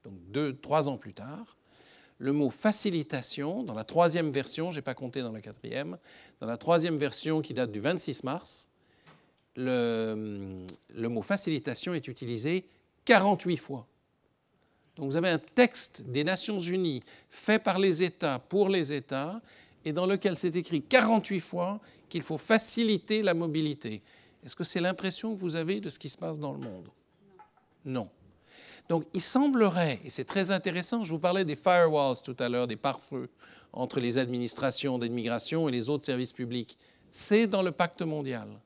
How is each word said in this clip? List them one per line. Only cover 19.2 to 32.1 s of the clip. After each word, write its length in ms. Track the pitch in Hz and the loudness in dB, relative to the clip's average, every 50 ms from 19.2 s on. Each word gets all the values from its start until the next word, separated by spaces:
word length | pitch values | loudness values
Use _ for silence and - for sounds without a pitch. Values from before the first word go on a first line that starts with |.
| 139 165 196 233 - - - - - _ _ _ _ | -4 -6 -8 -12 -14 -18 -20 -20 -20 _ _ _ _
et 80 | 156 151 | -4 -2
dans 120 | 170 180 | 0 2
lequel 300 | 185 202 190 - 202 175 | 2 2 2 2 0 0
c'est 200 | - - 175 156 | 0 -2 -2 -2
écrit 260 | 180 165 - 170 151 | -2 -2 0 -2 -4
quarante-huit 580 | - - 254 254 226 214 226 214 - - 196 185 | 0 4 4 6 6 6 4 2 2 0 -4 -4
fois 400 | - - - 175 175 185 208 214 - - - - _ _ | -4 -6 -4 -4 -4 -4 -4 -8 -12 -18 -20 -20 _ _
qu'il 140 | - 170 135 | -6 -6 -4
faut 140 | - 160 | -4 -6
faciliter 840 | 147 - - 226 220 - - - 233 233 220 214 180 - - 214 214 208 | -6 2 4 4 6 6 4 4 4 4 4 2 2 2 0 0 2 4
la 100 | 190 170 | 2 2
mobilité. 680 | 165 170 165 147 160 156 151 143 143 - 117 107 104 _ - - - - _ _ _ - | 2 0 0 0 0 0 -2 -4 -4 -6 -8 -8 -8 _ -18 -20 -20 -20 _ _ _ -14
Est-ce 120 | 131 - | -14 -8
que 80 | - 175 | -4 -4
c'est 180 | - - 185 | -2 0 0
l'impression 520 | 170 185 185 185 185 190 185 - - 226 220 | 0 0 0 -2 -4 -4 -4 -4 -4 -4 -4
que 60 | 185 | -4
vous 160 | 190 175 151 | -4 -4 -2
avez 240 | 170 160 160 196 214 | -2 -2 -2 -2 -4
de 100 | 196 165 | -4 -8
ce 80 | - | -10
qui 120 | - - 147 | -8 -8 -10
se 80 | - | -8
passe 220 | - 175 165 160 151 | -6 -6 -8 -6 -6
dans 120 | 143 139 | -6 -8
le 80 | 139 143 | -8 -8
monde ? 300 | 135 117 95 92 87 - _ _ _ _ _ _ _ _ _ - - _ _ _ _ _ _ _ _ | -10 -10 -12 -12 -16 -18 _ _ _ _ _ _ _ _ _ -20 -20 _ _ _ _ _ _ _ _
Non. 240 | 139 131 123 - - _ _ _ - _ _ _ _ - - - - - - _ - | -6 -6 -6 -6 -8 _ _ _ -20 _ _ _ _ -20 -20 -20 -20 -20 -20 _ -2
Donc 160 | 170 165 156 - - | -2 -2 -2 -2 -4
il 80 | 190 | 0
semblerait, 800 | - - - 254 285 294 269 240 220 196 165 180 170 151 127 104 - | 0 4 4 4 4 4 6 6 4 4 4 2 2 2 0 -4 -6
et 60 | 143 | -8
c'est 160 | - - 127 | -6 -6 -6
très 260 | - - 196 190 180 | -2 0 0 2 2
intéressant, 540 | 196 180 - 196 165 180 175 - 247 233 214 | 0 0 0 -2 -2 -2 -2 -2 -2 -2 -2
je 60 | 160 | -2
vous 80 | 165 156 | -4 0
parlais 260 | 160 175 180 196 190 | 2 2 2 2 2
des 100 | 156 147 | 0 -2
firewalls 680 | 139 - 190 180 175 170 160 151 147 139 135 | 0 4 6 8 8 8 6 6 4 4 2